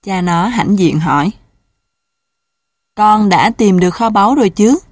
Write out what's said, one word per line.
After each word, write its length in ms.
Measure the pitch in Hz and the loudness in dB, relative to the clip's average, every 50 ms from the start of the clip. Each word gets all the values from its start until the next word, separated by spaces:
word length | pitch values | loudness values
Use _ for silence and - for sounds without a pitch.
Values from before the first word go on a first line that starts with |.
| _ | _
Cha 180 | 196 190 185 | -8 -6 -4
nó 260 | 175 180 170 170 180 | -2 -2 0 0 -2
hãnh 280 | 226 240 226 - - 208 | -2 -2 -4 -2 -2 0
diện 240 | 196 185 156 135 156 | 0 0 0 0 -2
hỏi: 320 | 160 160 139 143 143 190 - - _ _ _ _ _ _ _ _ _ _ _ _ _ _ _ _ _ _ _ _ _ _ _ _ _ _ _ _ _ _ _ | -2 -2 -2 -2 -2 -4 -6 -8 _ _ _ _ _ _ _ _ _ _ _ _ _ _ _ _ _ _ _ _ _ _ _ _ _ _ _ _ _ _ _
con 340 | - 214 214 214 214 214 202 | 0 2 2 2 2 2 2
đã 220 | 180 151 127 214 233 | 2 2 0 -2 0
tìm 220 | - 226 202 185 180 | 0 0 2 2 2
được 120 | 180 180 | 0 0
kho 180 | 175 - 233 226 | -2 -2 -4 -2
báu 260 | 214 202 196 220 269 | 0 0 0 2 2
rồi 140 | 302 233 190 | 2 0 0
chứ? 300 | - - 208 226 277 359 - _ | 0 2 2 2 2 0 -4 _